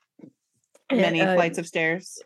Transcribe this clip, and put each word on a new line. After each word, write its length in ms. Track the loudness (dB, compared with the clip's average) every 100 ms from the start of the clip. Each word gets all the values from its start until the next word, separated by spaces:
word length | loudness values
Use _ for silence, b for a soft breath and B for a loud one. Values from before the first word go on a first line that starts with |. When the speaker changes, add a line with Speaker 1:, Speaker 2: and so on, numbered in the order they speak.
| _ _ -20 _ _ _ _ _ -4
Speaker 1:
many 300 | 2 2 2
Speaker 2:
uh, 140 | 2
Speaker 1:
flights 240 | 2 2 -2
of 80 | -6
stairs. 520 | -2 -2 -2 -6 -18